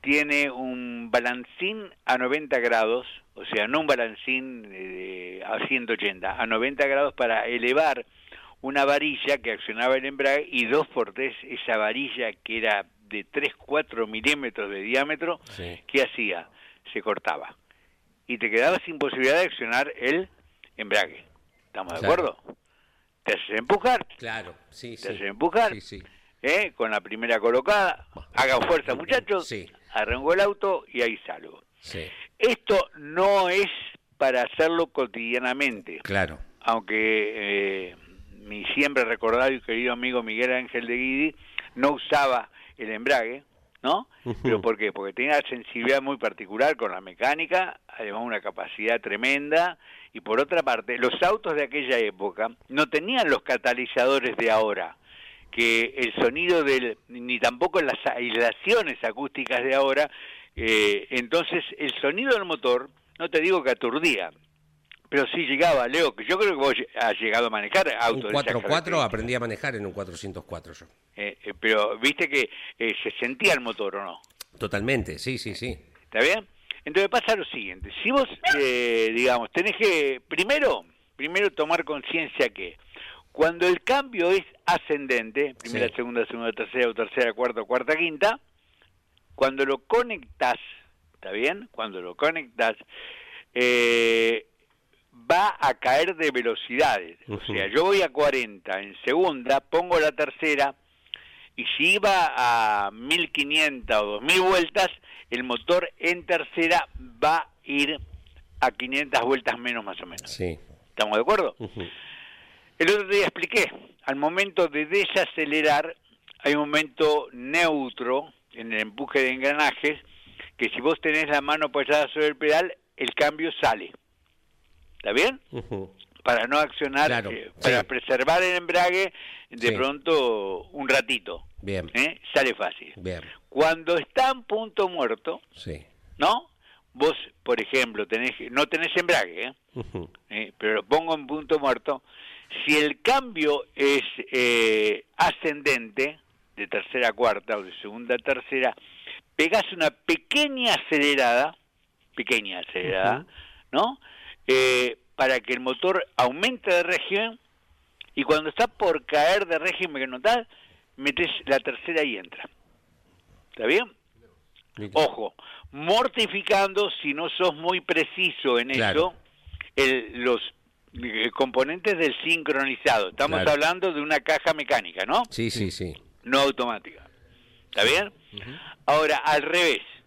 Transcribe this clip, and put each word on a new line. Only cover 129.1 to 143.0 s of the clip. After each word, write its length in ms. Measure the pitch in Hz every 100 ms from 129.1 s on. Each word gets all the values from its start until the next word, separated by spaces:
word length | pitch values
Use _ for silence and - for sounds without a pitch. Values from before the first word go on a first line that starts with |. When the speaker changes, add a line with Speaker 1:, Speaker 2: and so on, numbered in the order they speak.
| - - - -
Speaker 1:
de 180 | 120 117
Speaker 2:
Sí. 40 |
Speaker 1:
pronto 920 | 107 131 143 139 160 123 110 98 90 90
un 180 | 139 135
ratito. 560 | 135 123 127 98 85 - -
Speaker 2:
Bien. 280 | 98 95 82
Speaker 1:
¿Eh? 260 | 117 147 165 -
Sale 200 | 147 131 107
fácil. 380 | 95 - - -
Speaker 2:
Bien. 240 | 87 87 73 - _
Speaker 1:
Cuando 500 | - 156 165 160 170
está 340 | - - 262
en 120 | 262
punto 460 | - 214 220 214 196
muerto, 520 | 175 123 110 - 170 _ -
Speaker 2:
Sí. 260 | - 76 - _ - -
Speaker 1:
¿no? 320 | 147 349 349 _ _ _ _
Vos, 200 | 123 151 - - _
por 180 | - 120
ejemplo, 440 | 107 131 120 107 101
tenés, 240 | 113 127 120 127
no 140 | 127 147
tenés 220 | 165 165 185
embrague, 480 | 175 160 95 85 120
¿eh? 80 | - _ -
Speaker 2:
Ujú. 360 | 113 98 78 - _
Speaker 1:
¿Eh? 220 | 107 110 _
Pero 160 | 107 107
lo 80 |
pongo 300 | 95 147 165 160
en 100 | 131
punto 320 | 151 143 156
muerto. 440 | 139 120 - 135 _ - - - - - -
Si 100 | 151
el 260 | 151 143